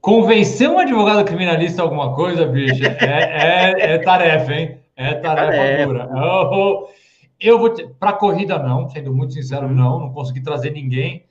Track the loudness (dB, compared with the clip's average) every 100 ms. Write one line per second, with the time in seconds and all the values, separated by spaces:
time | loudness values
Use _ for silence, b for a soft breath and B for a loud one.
0 | 4 4 6 4 4 2 2 4 2 2
1 | 2 2 0 0 0 0 0 -2 -2 -2
2 | -4 -2 -2 0 0 0 0 0 -2 -4
3 | -4 -2 -2 0 0 2 2 2 0 0
4 | 4 4 4 2 0 -4 -6 -10 _ -10
5 | -6 -4 -2 0 0 0 0 0 -2 -4
6 | -6 -4 -2 0 0 0 0 0 B B
7 | B B B _ 4 4 4 0 -10 -4
8 | -2 0 0 0 -2 -2 -2 -2 -4 -8
9 | -4 -4 -4 -6 -6 -6 -2 2 2 0
10 | -6 -8 -8 -8 -6 -6 -6 -6 -6 -4
11 | -4 -8 _